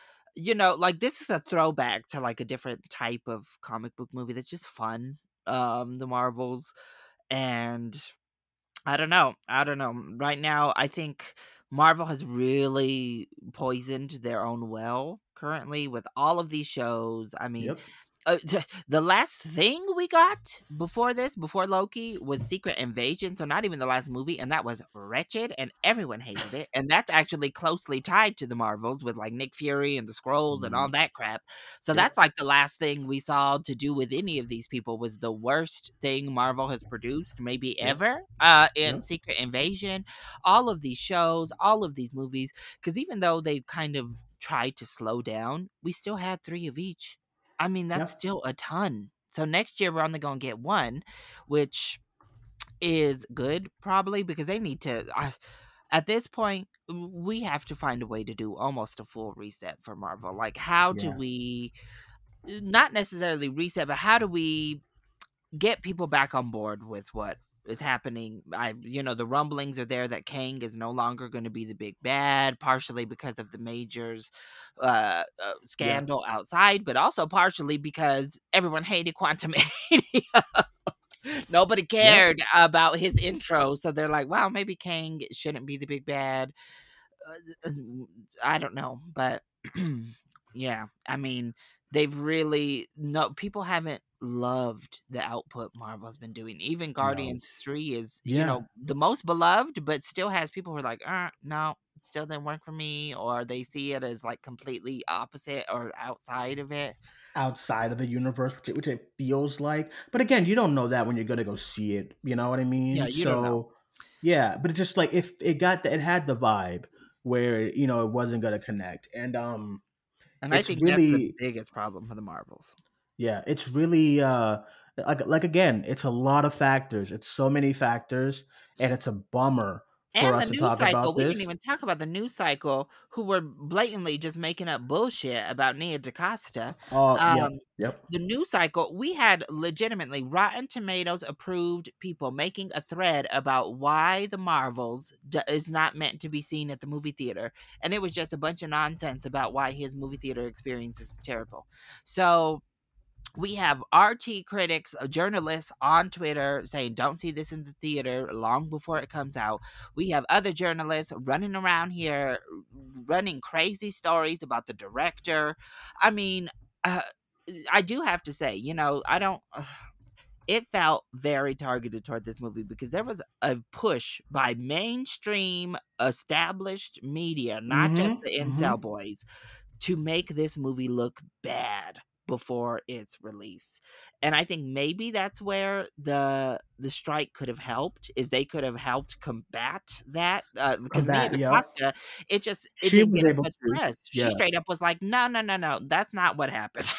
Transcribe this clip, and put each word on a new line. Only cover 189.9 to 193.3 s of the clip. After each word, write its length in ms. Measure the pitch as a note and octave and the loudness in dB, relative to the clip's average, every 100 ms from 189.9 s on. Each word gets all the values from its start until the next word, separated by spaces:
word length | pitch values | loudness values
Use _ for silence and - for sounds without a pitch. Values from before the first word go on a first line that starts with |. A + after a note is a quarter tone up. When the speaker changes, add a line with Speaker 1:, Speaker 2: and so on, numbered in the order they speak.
| - C3 | -12 -8
Speaker 1:
that, 380 | D#3+ F3 G3 - - | -2 0 0 -4 -2
uh, 200 | C3+ B2+ | 0 0
because 300 | B2 D3+ C#3 | -2 0 2
Nia 180 | C#3 B2+ | 4 2
Speaker 2:
Combat, 80 | C#3 | 2
yep. 300 | B2+ A#2 - C#3 | 4 4 4 0
Speaker 1:
DaCosta, 140 | C#3 - - - - | -2 -2 -10 -14 -2
it 140 | G3+ | -2
just, 260 | G#3+ G3+ - - | -2 -8 -10 0
it 120 | F#3+ | 6
Speaker 2:
She 20 | G#3 | 8
Speaker 1:
didn't 180 | G#3+ | 8
Speaker 2:
was 80 | F3 | 8
Speaker 1:
get 60 | |
as 60 | D#3+ | 6